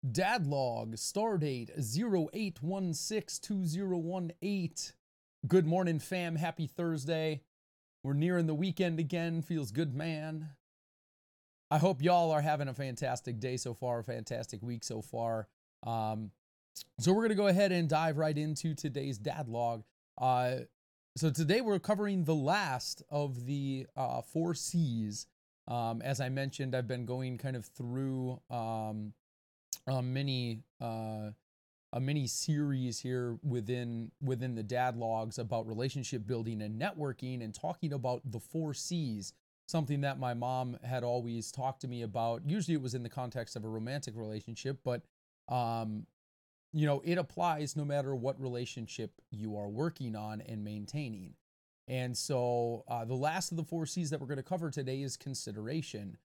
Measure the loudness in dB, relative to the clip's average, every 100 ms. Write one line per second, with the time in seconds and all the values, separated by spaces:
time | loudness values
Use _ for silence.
0 | 0 2 4 4 4 2 2 0 -4 -4
1 | -2 0 2 2 2 0 -4 -2 0 2
2 | 4 4 2 0 -2 -2 -2 0 0 -2
3 | -2 -2 -4 -10 -4 0 0 0 0 0
4 | 0 -2 -4 -4 -2 0 0 -4 -10 -10
5 | _ _ _ _ 6 6 8 4 4 0
6 | 0 -2 0 0 -2 -2 -6 0 0 0
7 | 0 2 2 -2 _ _ _ _ _ _
8 | 0 4 6 6 4 4 0 4 4 4
9 | 2 2 2 0 0 -2 0 0 0 0
10 | -2 -4 -4 -6 -8 -12 _ _ _ _
11 | _ _ _ _ _ _ _ 4 6 4
12 | 6 6 6 4 4 2 0 -4 -6 -4
13 | -2 -2 -4 -4 -2 -2 -4 -4 -2 -2
14 | -2 -6 -4 -6 -6 -8 -6 -6 -6 -6
15 | -6 -4 0 0 -4 _ _ _ -2 0
16 | 0 -2 -6 -12 _ _ _ -16 -14 0
17 | 4 6 6 4 6 8 6 6 4 4
18 | 4 4 2 2 0 0 -2 -2 -2 -2
19 | -2 -2 -2 -2 -4 0 0 0 -8 _
20 | _ 0 4 6 4 2 -4 _ _ _
21 | _ 2 2 4 4 4 4 2 2 2
22 | 2 2 4 4 4 2 2 -2 -4 -8
23 | -4 0 0 -2 -2 0 0 -2 -4 -4
24 | -2 -2 -2 0 0 0 0 2 2 2
25 | 0 -4 -10 _ _ _ -4 -2 0 0
26 | -2 0 0 0 -2 -2 0 0 0 -2
27 | -2 -2 -2 -4 -4 -4 -6 -8 -4 -2
28 | 0 0 -2 -4 _ -4 -2 -2 -2 -4
29 | -6 -10 _ _ _ _ _ -8 -2 0
30 | 0 0 0 0 0 -4 -10 _ -6 -4
31 | -4 -4 -6 -10 _ _ _ _ _ -2
32 | 2 2 0 -2 0 2 4 2 0 -2
33 | -2 -2 0 -2 0 0 0 -2 -2 -4
34 | -6 _ -2 0 0 -2 -2 2 2 2
35 | 0 0 -2 -4 -2 -2 -2 -2 -2 -2
36 | -4 -4 -2 -2 -2 -2 -4 -2 -4 -2
37 | -4 -4 -6 -6 -6 -6 -6 -2 -2 0
38 | 0 -2 -2 -8 -6 -4 -2 -4 -2 -2
39 | 0 -2 -6 -12 _ _ -2 0 2 2
40 | 0 0 -2 0 0 0 0 -4 -2 0
41 | 2 0 0 -4 -4 -4 -4 -4 -6 -4
42 | -4 0 2 0 0 0 2 2 2 -2
43 | -4 -4 -6 -4 -6 -6 -4 -4 -2 -4
44 | -6 -8 -6 -6 -6 -6 -4 -2 -2 -2
45 | -4 _ _ _ -2 0 2 0 -2 -4
46 | -8 _ _ _ _ _ _ 2 4 4
47 | 4 2 0 2 2 2 -2 -2 0 2
48 | 2 0 0 -2 -4 -2 -4 -6 -8 -6
49 | -6 -8 _ -6 -4 -4 -4 -2 -2 -2
50 | -6 -4 -6 -8 -6 -6 -6 -6 -6 -6
51 | -6 -8 -12 -16 _ _ _ _ -6 -4
52 | -2 -4 0 0 2 2 0 -2 -4 -4
53 | -2 0 0 0 -2 -4 -2 -4 -2 -2
54 | -2 -2 -4 -6 -2 -2 -2 -2 -2 -2
55 | -4 -6 -8 -8 -6 -6 -4 -2 -4 -6
56 | -8 -12